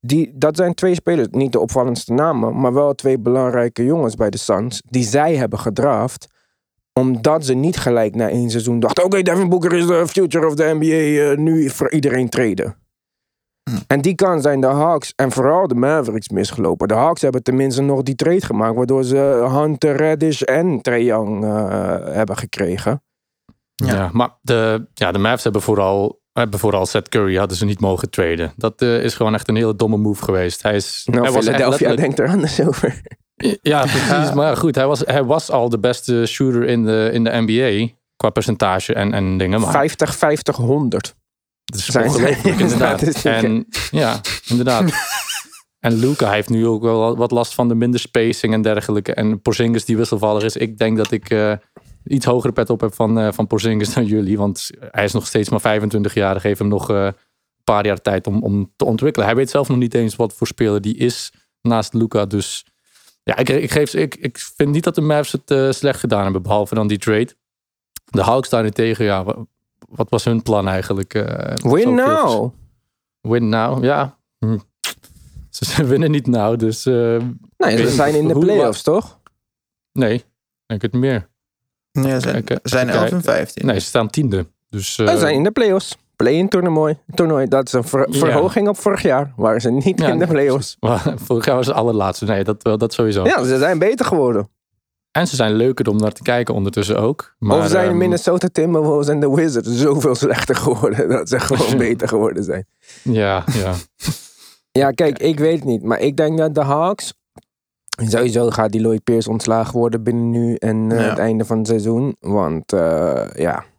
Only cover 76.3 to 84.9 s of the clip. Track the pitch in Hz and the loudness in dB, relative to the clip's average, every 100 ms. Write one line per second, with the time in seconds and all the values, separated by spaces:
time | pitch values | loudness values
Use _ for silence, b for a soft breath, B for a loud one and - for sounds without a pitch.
76.3 | 120 104 113 110 110 131 120 117 117 123 | 2 2 2 0 0 0 2 2 0 -2
77.3 | - - _ - 214 - 143 147 151 156 | -10 -18 _ 0 2 2 2 2 2 2
78.3 | 147 180 202 127 104 - 180 - - _ | 2 4 4 2 0 0 0 -2 -18 _
79.3 | _ _ _ _ _ _ 139 120 120 _ | _ _ _ _ _ _ -2 0 0 _
80.3 | _ _ _ _ 107 107 123 135 120 - | _ _ _ _ -6 -2 0 0 -2 -6
81.3 | _ _ _ _ _ _ 139 135 131 120 | _ _ _ _ _ _ -2 0 -2 -2
82.3 | 123 107 120 123 127 123 - 110 180 - | -4 -4 -6 -2 -2 0 0 0 0 0
83.3 | 82 - - 135 98 - - 107 - 139 | 0 -2 -4 -2 -2 -4 -6 -4 -2 -2
84.3 | 98 85 _ _ 104 92 | -2 -6 _ _ -10 -8